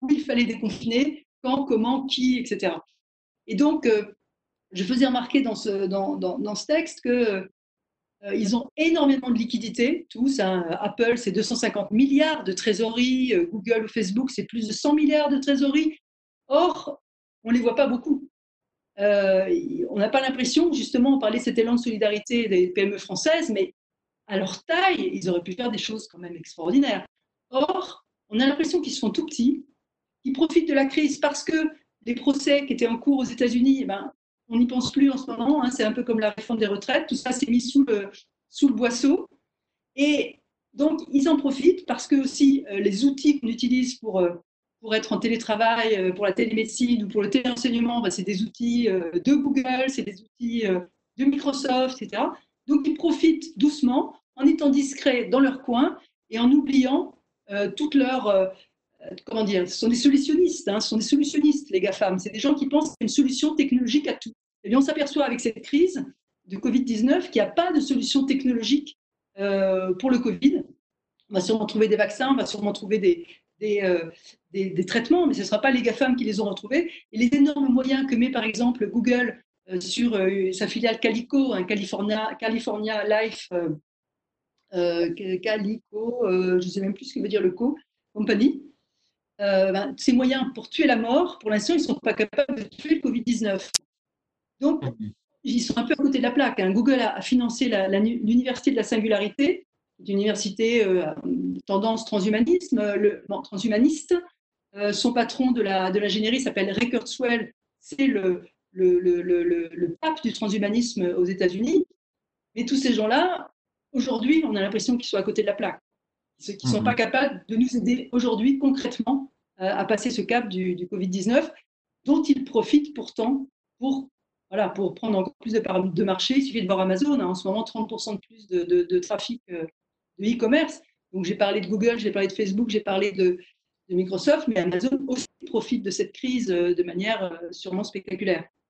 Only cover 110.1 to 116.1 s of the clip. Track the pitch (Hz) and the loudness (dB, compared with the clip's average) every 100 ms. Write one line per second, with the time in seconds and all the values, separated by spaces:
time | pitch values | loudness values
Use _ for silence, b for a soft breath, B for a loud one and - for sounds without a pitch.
110.1 | 311 226 - 214 208 202 226 240 - 175 | -4 -4 -4 -4 -2 0 0 -2 -2 -2
111.1 | 180 180 185 185 185 247 349 370 _ _ | 0 -2 0 -2 0 0 0 0 _ _
112.1 | _ _ _ _ 220 240 277 262 214 214 | _ _ _ _ -8 -2 0 0 0 2
113.1 | 262 359 - - _ _ _ _ 269 262 | 2 2 -2 -8 _ _ _ _ -4 -2
114.1 | 226 247 320 285 208 196 214 233 240 - | 0 2 2 2 -2 -2 -2 -2 -2 -2
115.1 | 202 196 208 208 202 202 - _ _ _ | -4 -2 -2 -2 -2 -4 -8 _ _ _